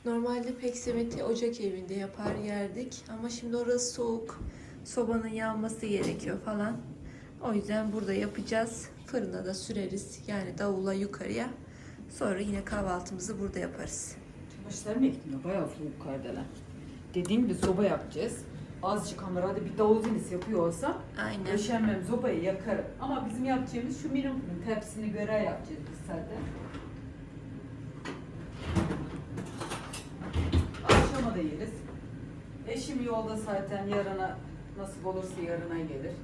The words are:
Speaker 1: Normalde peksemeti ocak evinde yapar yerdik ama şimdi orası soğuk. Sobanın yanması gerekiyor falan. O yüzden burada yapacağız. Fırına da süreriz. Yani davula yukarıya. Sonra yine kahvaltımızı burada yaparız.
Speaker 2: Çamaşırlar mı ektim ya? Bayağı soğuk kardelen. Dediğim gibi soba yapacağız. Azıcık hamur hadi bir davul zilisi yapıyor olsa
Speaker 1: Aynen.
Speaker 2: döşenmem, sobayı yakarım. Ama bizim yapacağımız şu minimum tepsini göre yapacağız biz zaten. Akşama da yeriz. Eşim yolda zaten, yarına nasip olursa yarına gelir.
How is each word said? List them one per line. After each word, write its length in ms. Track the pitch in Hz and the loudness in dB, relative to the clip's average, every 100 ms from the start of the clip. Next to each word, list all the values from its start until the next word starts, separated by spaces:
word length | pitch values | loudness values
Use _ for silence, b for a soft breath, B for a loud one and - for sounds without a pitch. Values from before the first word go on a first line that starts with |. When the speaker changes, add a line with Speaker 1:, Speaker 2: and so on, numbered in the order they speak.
Speaker 1:
Normalde 500 | 240 233 240 240 240 | 0 2 2 0 -2
peksemeti 680 | 254 247 240 240 233 233 - | -2 -2 -2 0 2 2 0
ocak 360 | - 226 233 233 | 2 4 2 2
evinde 340 | 202 185 185 | -2 -2 -2
yapar 400 | 196 196 - 208 | -2 -2 -2 -2
yerdik 680 | 208 208 202 202 220 254 - - 220 | -2 0 0 -2 -2 -6 -8 -10 -6
ama 120 | 240 | -4
şimdi 260 | - 240 240 | -4 0 2
orası 360 | 240 240 - | 4 4 2
soğuk. 460 | - 233 226 - - B B B B | 0 0 0 -2 -6 B B B B
Sobanın 440 | - - 226 226 220 | -4 0 4 2 2
yanması 580 | 220 220 220 220 - 214 | 0 0 0 0 -2 2
gerekiyor 520 | 196 156 165 - 190 | 2 2 0 -2 -2
falan. 320 | - 208 208 240 - - B B B - | 0 0 0 0 -6 -10 B B B -6
O 100 | 254 | 2
yüzden 400 | 208 202 214 220 | 2 4 2 2
burada 200 | 214 196 | 0 2
yapacağız. 760 | 196 208 208 196 220 233 - - - - | 2 2 -2 2 2 2 -2 -10 -12 -4
Fırına 380 | 254 190 180 | -2 0 -2
da 100 | 185 | -2
süreriz. 680 | 190 - 208 185 196 - - - | -4 -2 -2 0 -2 -6 -10 -4
Yani 320 | 202 185 175 | -2 -2 0
davula 360 | 202 190 190 | 2 4 2
yukarıya. 560 | 196 202 - 190 220 254 - B B B B - | 2 0 -2 -2 0 -2 -4 B B B B -12
Sonra 280 | - 226 190 | 0 0 2
yine 240 | 208 196 | 0 -2
kahvaltımızı 760 | 196 208 196 180 180 185 185 196 | 0 0 2 0 -2 -6 -4 -2
burada 180 | 196 - | -2 -2
yaparız. 580 | - - 160 - - - - - - - | -4 -4 -6 -6 -6 -10 -14 -14 -14 -12
Speaker 2:
Çamaşırlar 400 | 208 - 208 233 | -8 -6 -2 6
mı 100 | 269 | 6
ektim 260 | - - | 4 -4
ya? 120 | 269 | -4
Bayağı 240 | 175 202 302 | 0 0 0
soğuk 340 | - 151 - | -2 -6 -6
kardelen. 400 | - 139 123 127 135 - - - B B - | -6 -4 -4 -6 -6 -10 -12 -12 B B -2
Dediğim 280 | 185 170 226 | 0 4 6
gibi 120 | 226 | 6
soba 300 | 175 196 185 | 4 4 6
yapacağız. 540 | 202 156 - 147 226 - - B B - | 6 4 0 -2 -2 -4 -8 B B -2
Azıcık 400 | 185 208 170 - | 0 2 0 -4
hamur 180 | 190 180 | -2 2
hadi 240 | 190 202 | 2 2
bir 140 | - - | -2 6
davul 240 | 214 220 | 8 10
zilisi 320 | 233 214 - | 8 2 2
yapıyor 320 | 180 214 196 170 | -2 2 4 4
olsa 300 | 170 277 - - - | 4 0 0 -4 -4
Speaker 1:
Aynen. 220 | 214 202 190 | -2 -2 2
Speaker 2:
döşenmem, 580 | 208 220 233 214 190 | 2 4 4 4 4
sobayı 380 | 180 233 254 170 | 2 2 4 4
yakarım. 420 | 180 196 226 196 - - | 2 2 2 0 0 -4
Ama 280 | 269 - 214 | -2 0 0
bizim 140 | 233 | 0
yapacağımız 580 | 262 262 262 233 254 262 | 2 2 2 -2 -2 -2
şu 100 | 294 | 0
minimum 300 | 269 269 254 175 170 196 | 0 2 -2 -2 -2 0
tepsini 460 | 214 - 208 214 | 0 -2 -4 -2
göre 200 | 214 208 | 0 2
yapacağız 480 | 214 180 - - - - | 4 2 0 -6 -8 -8
biz 140 | - - | -8 -6
zaten. 320 | 330 - 214 - 277 277 277 - - - - - - - - - - - - - - - - - - - - - - - - - - - - - - - - - - - - - - - - | -6 -4 -6 -6 -6 -8 -8 -10 -10 -10 -10 -12 -12 -10 -10 -10 -10 -10 -8 -8 -8 -8 -10 -10 -8 2 2 4 0 -2 -6 -6 -6 -6 -6 -6 -6 -6 -8 -8 -8 -2 2 6 6 4 0
Akşama 500 | - - - 269 233 | 8 10 10 4 2
da 40 | 185 | 2
yeriz. 340 | 156 - 220 - - - - - - - - - - | 0 0 -4 -6 -8 -8 -10 -8 -10 -10 -12 -10 -6
Eşim 360 | 254 294 262 | -4 -2 0
yolda 320 | 240 220 214 220 | 2 2 0 -2
zaten, 500 | 214 196 190 202 202 | 0 0 0 -2 2
yarına 500 | 202 196 190 185 - - - - 196 | 2 2 0 -2 -2 -10 -10 -10 -8
nasip 280 | 190 - 185 | -8 -4 -2
olursa 340 | 185 185 - 170 | -2 -2 -4 -2
yarına 300 | 170 170 165 | -2 -2 -2
gelir. 320 | 156 135 156 - | -2 -4 -4 -6